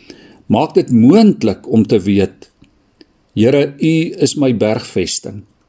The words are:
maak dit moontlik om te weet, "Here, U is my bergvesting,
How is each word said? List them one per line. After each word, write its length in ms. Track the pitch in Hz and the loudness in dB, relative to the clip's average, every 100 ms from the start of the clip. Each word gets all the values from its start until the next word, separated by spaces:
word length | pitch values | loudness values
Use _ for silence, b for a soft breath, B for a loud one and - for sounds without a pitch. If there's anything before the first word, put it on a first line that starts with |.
| B B B B - | B B B B -4
maak 240 | 104 151 190 | -2 0 -2
dit 140 | 156 | 0
moontlik 720 | 120 117 196 220 - 110 95 - | 4 4 6 4 2 -2 -4 -2
om 200 | 113 104 | 0 2
te 100 | 113 | 0
weet, 520 | 92 101 95 - _ _ _ _ _ _ _ _ _ | 0 0 -2 -6 _ _ _ _ _ _ _ _ _
"Here, 400 | - 113 143 143 143 | -2 0 2 -2 -4
U 140 | 160 160 165 - | -2 -2 -4 -2
is 140 | 131 156 | -4 -2
my 180 | 135 | -2
bergvesting, 880 | 113 107 110 - - 85 - - 101 - _ | -2 -2 -4 -6 -6 -6 -8 -12 -16 -20 _